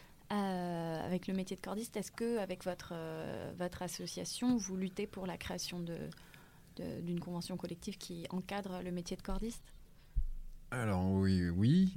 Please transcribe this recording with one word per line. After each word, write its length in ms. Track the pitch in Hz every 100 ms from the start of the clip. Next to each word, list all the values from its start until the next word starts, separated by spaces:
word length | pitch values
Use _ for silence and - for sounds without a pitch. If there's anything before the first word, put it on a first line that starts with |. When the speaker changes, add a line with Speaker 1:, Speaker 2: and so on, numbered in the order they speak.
| - - -
Speaker 1:
euh, 760 | 208 196 180 175 170 165 160 -
avec 200 | 180 175
le 80 |
métier 220 | 190 185 185
de 40 |
cordiste. 380 | 185 196 233 208
Est-ce 120 | -
que, 280 | - 233 233
avec 260 | 185 180
votre, 280 | 185 175 -
euh, 580 | 165 160 160 160 - - 175
votre 240 | 175 -
association, 760 | 180 - 175 - 170 - 247 240
vous 200 | 202 190
luttez 300 | 185 190 208
pour 200 | 196 185
la 100 | 170
création 420 | - 180 - 175
de, 200 | 170 165 151 156 - - - - - -
de, 260 | 175 -
d'une 180 | 170 175
convention 380 | 175 175 170 180
collective 400 | 175 175 - 190
qui 260 | - 170 170
encadre 500 | 185 185 202 196 185
le 100 | 180
métier 260 | 180 175 185
de 40 |
cordiste ? 520 | - 190 220 - - - - - - - - - - - -
Speaker 2:
Alors 380 | 123 110 92 92
oui, 380 | 95 95 92 87
oui. 480 | 87 113 175 190